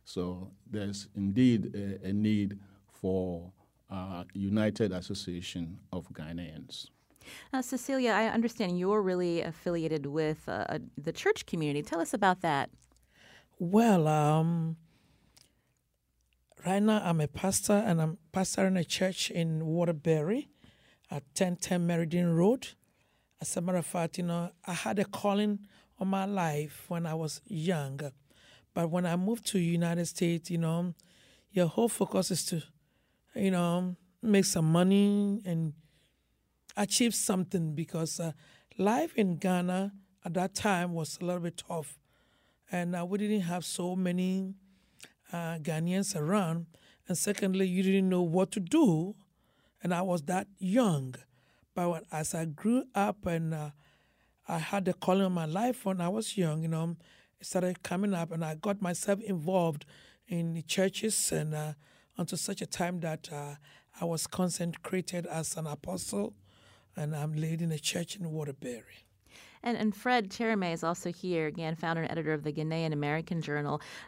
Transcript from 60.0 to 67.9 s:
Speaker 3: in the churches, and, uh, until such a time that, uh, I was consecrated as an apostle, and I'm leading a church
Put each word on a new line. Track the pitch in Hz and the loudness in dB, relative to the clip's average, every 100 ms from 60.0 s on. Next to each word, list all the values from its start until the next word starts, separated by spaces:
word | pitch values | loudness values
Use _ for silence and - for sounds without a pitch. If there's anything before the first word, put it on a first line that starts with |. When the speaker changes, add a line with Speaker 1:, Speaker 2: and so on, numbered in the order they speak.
| - _ - | -20 _ -6
Speaker 3:
in | 170 165 | -2 -2
the | 165 | -4
churches, | - 196 190 - 220 - - | -2 0 2 0 -2 0 0
and, | 156 151 | 0 -2
uh, | 151 151 147 _ _ _ - | -4 -6 -10 _ _ _ -6
until | 170 180 | -4 -4
such | - 196 | -6 -6
a | 175 | -6
time | - 175 180 | -2 -2 -2
that, | 160 160 - | -4 -6 -8
uh, | 147 147 147 - - _ - | -10 -10 -12 -20 -20 _ -6
I | 170 | -4
was | 160 - | -2 -4
consecrated | - 180 - 170 - - 185 - 180 170 | 0 0 0 -4 -6 -4 -4 -2 -6 -4
as | 160 156 165 | -4 -4 -6
an | 156 | -6
apostle, | 147 175 180 - 202 - - _ _ - - _ - | -6 -8 -8 -4 -4 -4 -8 _ _ -20 -20 _ -6
and | 151 | -4
I'm | 151 151 | -4 -4
leading | 151 160 165 170 | -2 -2 -2 -2
a | 151 | -2
church | - | -2